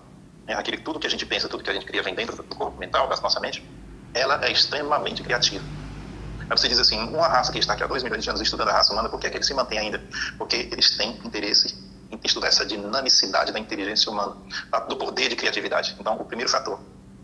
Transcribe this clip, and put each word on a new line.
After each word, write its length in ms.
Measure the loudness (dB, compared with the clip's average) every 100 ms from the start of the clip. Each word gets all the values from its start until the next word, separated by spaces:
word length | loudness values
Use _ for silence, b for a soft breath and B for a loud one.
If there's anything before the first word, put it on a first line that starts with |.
| -20 -20 -20 -12 -4
né? 80 |
Aquele, 260 | -2 -2 -4
tudo 200 | -4 -2
que 80 | -2
a 20 |
gente 160 | -2 0
pensa, 220 | -2 0
tudo 160 | -4
que 60 | -2
a 40 |
gente 120 | -4 -2
cria 180 | -2
vem 100 | -2
dentro 220 | -2 -2 -4
do 80 |
corpo 340 | -8 -4 -4 -4
mental, 300 | 0 2 2
da 80 | 2
nossa 240 | 2 0
mente, 260 | 0 -4 -10 -16 -16 -16 -6
ela 320 | 0 2 4 4
é 60 |
extremamente 720 | 4 4 2 2 2 2 -2
criativa. 400 | 0 2 2 0 -6 -8 -8 -10 -10 -10 -10 -8 -4
Aí 80 | 0
você 100 | 2
diz 120 | 4
assim, 200 | 4 2
uma 280 | 0 2 4
raça 240 | 4 4
que 60 | 2
está 160 | 0
aqui 100 | 2
há 40 | 0
dois 160 | 0
milhões 200 | -2 -2
de 60 | -2
anos 120 | 0
estudando 280 | 0 2 4
a 40 |
raça 200 | 4 4
humana, 160 | 2 -2
por 100 | -2
que 80 | -4
é 20 |
que 80 | -2
eles 100 | 0
se 60 |
mantêm 260 | 0 0 0
ainda? 240 | -2 -4 -6 B B -4
Porque 320 | -2 -2 -2
eles 240 | 2 4 4
têm 220 | 0 -4 -8
interesse 500 | -4 2 4 2 -2 -12 -18 -14
em 80 | -4
estudar 240 | 0 2 2
essa 180 | 2 2
dinamicidade 840 | -2 -2 0 4 4 4 2 2
da 80 | 0
inteligência 520 | -4 -4 0 2 2
humana, 260 | 2 -2 -4 -10 B -2
tá? 100 | -2
Do 140 | -2 -4
poder 320 | -2 0 0
de 60 | 0
criatividade. 600 | 0 0 0 0 0 -2
Então, 160 | -2 -2
o 80 | -4
primeiro 260 | -2 2
fator, 280 | 2 2 -4 -8 -20 -20 -20